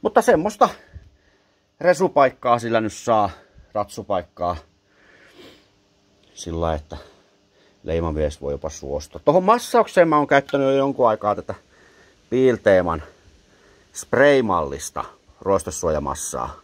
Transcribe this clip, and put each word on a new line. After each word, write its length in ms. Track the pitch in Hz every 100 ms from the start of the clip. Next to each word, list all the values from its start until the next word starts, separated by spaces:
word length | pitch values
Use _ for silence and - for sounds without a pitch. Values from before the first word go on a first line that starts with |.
mutta 200 | 262 -
semmoista 460 | 226 180 196 - 233 - _ - - _ _ _ _ _ _ _
resupaikkaa 760 | 165 160 180 - 135 - 127 120
sillä 220 | 113 113
nyt 120 | 110
saa, 380 | - - 110 101 - _ _ _
ratsupaikkaa, 840 | 107 101 - 101 95 87 - 87 87 _ _ _ _ _ _ _ _ - _ _ _ _ _ _ _ _
sillä 400 | - 85 82 82
että 220 | 78 - 76 - _ _ _ _ _ _ _
leimamies 580 | - 82 82 76 76 76
voi 120 | 69
jopa 160 | 71 78
suostua. 520 | - 69 71 - -
Tohon 200 | - 170
massaukseen 640 | 185 240 - 240 214 - 165
mä 80 | 151
oon 100 | 143
käyttänyt 400 | 139 139 143 135
jo 60 |
jonkun 360 | 135 139 135 120
aikaa 260 | 110 104
tätä 200 | 101 - 98 _ _ _ _ _ _ _
Bilteeman 720 | 123 131 113 - 92 87 82 - _ _ _ _ _ _ _ _
spraymallista 1120 | - - 120 143 139 110 90 73 71 - - - _ _ _
roistesuojamassaa. 1160 | 95 95 - 82 87 76 71 69 - 67 62 -